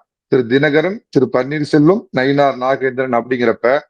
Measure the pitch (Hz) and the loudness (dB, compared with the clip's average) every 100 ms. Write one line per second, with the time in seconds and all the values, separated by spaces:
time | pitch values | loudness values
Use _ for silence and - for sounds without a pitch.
0 | _ _ _ 135 117 135 151 151 170 220 | _ _ _ -2 2 0 2 0 -2 -6
1 | - 139 120 127 131 151 143 151 151 214 | -4 -2 0 0 -4 -6 0 2 4 2
2 | - 131 131 143 139 123 127 131 131 123 | -2 -2 0 2 0 0 -2 -2 -2 -4
3 | 131 120 123 127 117 104 117 143 | -2 -2 -2 -2 -2 0 0 0